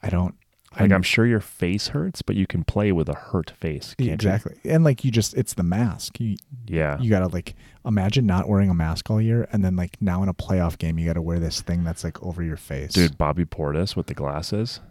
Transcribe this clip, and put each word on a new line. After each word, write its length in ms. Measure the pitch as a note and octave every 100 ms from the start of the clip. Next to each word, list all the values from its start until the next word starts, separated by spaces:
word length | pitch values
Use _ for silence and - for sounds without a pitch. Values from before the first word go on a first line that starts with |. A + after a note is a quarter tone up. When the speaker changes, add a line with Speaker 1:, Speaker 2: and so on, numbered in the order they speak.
Speaker 1:
I 60 | -
don't, 260 | F2+ F2+ - _ _ _
Speaker 2:
Like, 80 | -
Speaker 1:
I'm 80 | G2+
Speaker 2:
I'm 80 | F#2+
sure 240 | F2+ - A#2
your 140 | A2+
face 460 | - - F2 G2 -
hurts, 320 | C#3+ F3+ -
but 140 | - G2
you 100 | F#2+
can 160 | F2+
play 280 | D#2+ - G#2
with 180 | F2+ D2+
a 40 | D2
hurt 340 | - - D#2+
face, 440 | - E2 D2 - -
Speaker 1:
Yeah, 80 | B2
Speaker 2:
can't 20 |
you? 60 |
Speaker 1:
exactly. 420 | D#2 G2+ G2 - -
And, 200 | - D#3+
like, 200 | D#3+ B2+
you 60 | C3+
just, 220 | A2+ G#2
it's 200 | - A#2 -
the 80 |
mask. 560 | F2 F#2+ A#2+ - - -
You, 180 | A2+ G2 _ C3 A#2
Speaker 2:
Yeah. 320 | E2 D2+ C#2+
Speaker 1:
you 80 | A#2+
gotta, 180 | G2+ F#2
like, 280 | F2 - - - -
imagine 420 | - G#2 F#2+ C#3 A2+
not 200 | F2+ F#2+
wearing 220 | G2+ G2
a 40 |
mask 360 | F2 D#2+ E2+ -
all 100 | A2
year, 260 | A2+ A#2 A2+
and 140 | G#2+ F#2
then, 100 | F2+
like, 220 | F2 -
now 220 | G2+ F2+
in 60 | F#2+
a 40 |
playoff 440 | F2+ - F#2+ E2+ D#2+
game, 200 | E2 E2
you 60 | E2
gotta 140 | E2
wear 180 | E2 E2+
this 220 | E2 -
thing 220 | - F2
that's, 200 | E2+ E2
like, 180 | - -
over 180 | F2+ E2+
your 140 | E2+ D2+
face. 360 | - C#2 D2+
Speaker 2:
Dude, 240 | - E2+ C#2+
Bobby 260 | D2+ D2
Portis 520 | E2 - D2 D2+ F#2 -
with 100 | E2
the 60 |
glasses 680 | C#2 C#2 D2 E2+ G#2 A#2 - -